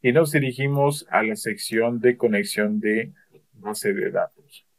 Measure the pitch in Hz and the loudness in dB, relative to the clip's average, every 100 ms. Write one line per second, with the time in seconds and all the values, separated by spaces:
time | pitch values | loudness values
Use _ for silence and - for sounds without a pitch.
0 | 127 139 156 151 135 123 139 143 143 147 | 4 4 4 2 0 -2 -2 2 2 0
1 | - 92 110 107 113 104 - 113 117 120 | -2 0 0 -4 -6 -8 -2 0 0 2
2 | 123 123 117 104 101 - 104 107 107 107 | 2 2 0 0 -2 -2 0 0 0 -2
3 | - - _ - _ _ 101 104 104 98 | -4 -14 _ -20 _ _ -10 -4 -4 -2
4 | 98 92 87 _ _ - _ | -2 -2 -4 _ _ -20 _